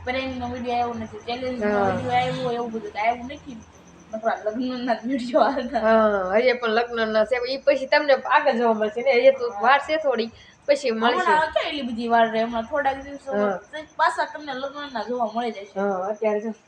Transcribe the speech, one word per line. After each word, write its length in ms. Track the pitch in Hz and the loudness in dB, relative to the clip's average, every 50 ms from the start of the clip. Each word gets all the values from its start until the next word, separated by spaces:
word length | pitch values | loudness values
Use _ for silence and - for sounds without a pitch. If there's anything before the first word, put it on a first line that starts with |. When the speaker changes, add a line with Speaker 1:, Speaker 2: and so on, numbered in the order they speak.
| - | -8
Speaker 1:
પ્રેમનો 420 | 247 247 262 262 262 254 254 240 | -6 -4 -4 -4 -6 -6 -6 -6
વીડિયો 320 | 240 247 254 240 247 240 240 | -6 -6 -6 -4 -4 -2 -2
આવ્યો 140 | 240 240 233 | -2 -2 -4
નથી, 280 | 226 220 214 214 214 - | -6 -10 -10 -12 -12 -10
ચેલેન્જનો 420 | 233 233 254 254 254 254 233 208 | -8 -8 -6 -6 -6 -4 -2 -2
Speaker 2:
હા. 240 | 208 208 - 240 247 | 0 2 2 2 2
Speaker 1:
વીડિયો 260 | 240 - 254 247 247 | 0 -2 -2 0 0
આવ્યો, 340 | 247 254 254 254 254 254 247 | 0 0 0 -2 -4 -4 -2
એવું 200 | 233 240 240 233 | -2 -4 -4 -6
બધું 200 | 220 220 208 208 | -6 -8 -8 -8
તો 80 | - 208 | -6 -2
આવ્યું 280 | 214 233 247 247 240 | -2 -2 -2 -2 -6
નથી. 300 | 262 294 294 - 285 233 220 - - - - - - - - - - 220 | -12 -14 -14 -16 -16 -16 -18 -18 -20 -20 -20 -20 -20 -20 -20 -14 -12 -10
નકરા 240 | 220 226 220 - - - | -4 -2 -2 -2 0 -2
લગ્નના 520 | 214 214 254 254 254 254 240 247 254 220 | -4 -2 -2 -2 -4 -4 -4 -2 -2 -2
જ 60 | 220 226 | -2 -2
વીડિયો 400 | 247 277 240 247 - - 294 214 | -2 -4 -4 -2 2 4 4 4
આવતા. 380 | 247 269 269 240 233 - 220 | 4 2 0 -4 -4 -2 0
Speaker 2:
હા, 580 | 220 220 226 220 220 214 202 196 185 185 196 226 | 4 4 6 6 6 4 2 0 0 2 2 4
હજી 140 | 254 254 240 | 4 4 2
પણ 200 | 247 240 220 214 | 2 0 0 2
લગ્નના 500 | 233 240 240 240 226 226 220 214 220 214 | 2 0 0 -2 -2 0 2 2 2 2
છે, 100 | - 254 247 247 | 2 0 -2 -2
ઈ 100 | 254 269 | -2 -4
પછી 300 | 269 - 277 285 262 262 | 0 2 2 2 2 2
તમને 260 | 269 294 294 302 285 262 254 - - 277 | 2 2 2 4 4 4 2 4 4 2
આગળ 220 | 302 285 277 247 | 4 4 2 2
જોવા 160 | 226 240 226 220 | 2 2 2 2
મળશે 280 | 208 214 214 - 240 | 2 0 -2 -2 0
ને, 100 | 247 277 | 0 2
હજી 200 | 240 240 262 269 | 4 6 6 6
તો 140 | 269 254 240 233 202 208 | 6 4 0 -6 -4 0
વાર 180 | 214 247 277 285 285 | 2 4 4 4 2
છે 100 | 302 311 | 0 -2
થોડી, 340 | 320 302 277 240 226 233 226 - - - - - _ _ | 0 0 0 0 -2 -2 -4 -8 -14 -20 -20 -20 _ _
પછી 280 | - 277 277 - 240 | 0 0 2 0 -2
મળશે. 240 | 226 220 226 240 254 | 0 2 2 2 2
Speaker 1:
હમણાં 360 | 359 359 330 302 311 320 311 - | 2 2 4 4 4 2 2 0
ક્યાં 140 | 302 - | -2 -2
એટલી 160 | 339 302 285 254 | -2 -4 -6 -6
બધી 260 | 240 226 226 240 226 | -6 -6 -6 0 2
વાર 180 | 233 226 226 220 | 4 4 4 4
રહે? 120 | 220 220 226 | 2 0 -2
હમણાં 240 | 233 233 226 226 | -2 -2 -4 -4
થોડાક 300 | - 302 285 277 269 269 277 277 | -4 -4 -2 0 0 -2 -4 -6
દિવસો 280 | 285 285 269 - 277 | -12 -14 -12 -8 -4
Speaker 2:
હા. 280 | 294 311 - 202 190 - - - 294 311 302 - _ | -2 0 0 0 -2 -4 -8 -12 -14 -14 -14 -10 _
Speaker 1:
પાછા 300 | - 320 339 339 349 302 | 0 2 2 2 0 -2
તમને 260 | - - 302 302 294 262 | -4 -6 -10 -10 -10 -8
લગ્નના 500 | 254 277 277 277 294 294 277 254 220 208 | -8 -8 -8 -10 -10 -12 -10 -8 -8 -6
જોવા 280 | 220 247 247 233 214 208 | -4 -4 -2 -4 -4 -2
મળી 180 | 233 247 233 | -4 -4 -4
જશે. 280 | 208 196 202 - - 196 | -6 -8 -12 -10 -6 -4
Speaker 2:
હા, 280 | 202 202 190 185 185 | -2 -2 -2 -2 -4
અત્યારે 340 | 208 214 214 220 214 208 208 | -6 -4 -2 -2 -2 0 -2
જો 120 | 214 226 214 - _ | -2 -6 -8 -10 _